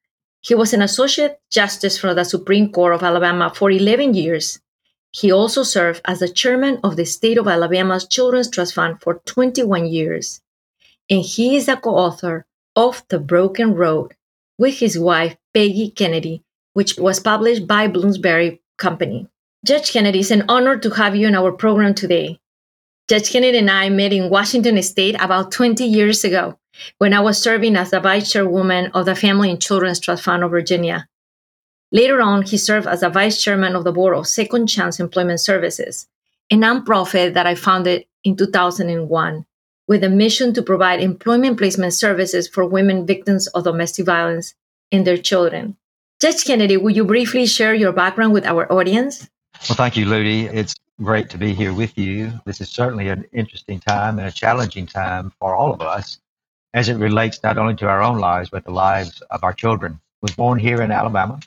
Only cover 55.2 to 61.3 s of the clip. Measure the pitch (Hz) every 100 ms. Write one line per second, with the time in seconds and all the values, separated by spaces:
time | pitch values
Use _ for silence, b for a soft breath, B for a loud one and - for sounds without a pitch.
55.2 | 95 - 95 92 143 87 80 101 - -
56.2 | _ _ _ _ _ 120 117 117 107 107
57.2 | 113 - 107 107 110 101 101 98 110 113
58.2 | 90 90 90 95 - 90 95 98 87 -
59.2 | - - 90 - 113 110 87 78 _ -
60.2 | - - 120 120 117 120 110 104 110 98
61.2 | 95